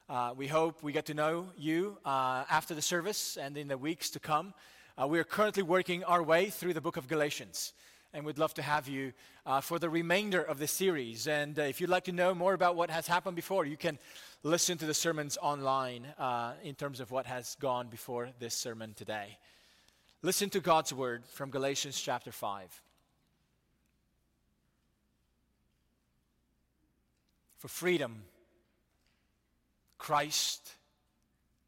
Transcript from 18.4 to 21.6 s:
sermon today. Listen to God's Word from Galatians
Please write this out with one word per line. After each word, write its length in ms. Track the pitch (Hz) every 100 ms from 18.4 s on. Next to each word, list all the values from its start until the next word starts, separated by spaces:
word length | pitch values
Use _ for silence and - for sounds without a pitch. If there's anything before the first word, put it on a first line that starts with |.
| 120 -
sermon 400 | 127 113 110 104
today. 420 | 110 107 101 107 - - - _ _ _ _ _
Listen 260 | 170 185 202
to 100 | 196
God's 320 | 135 160 156
Word 320 | 131 127 120 120
from 240 | - 139
Galatians 500 | 135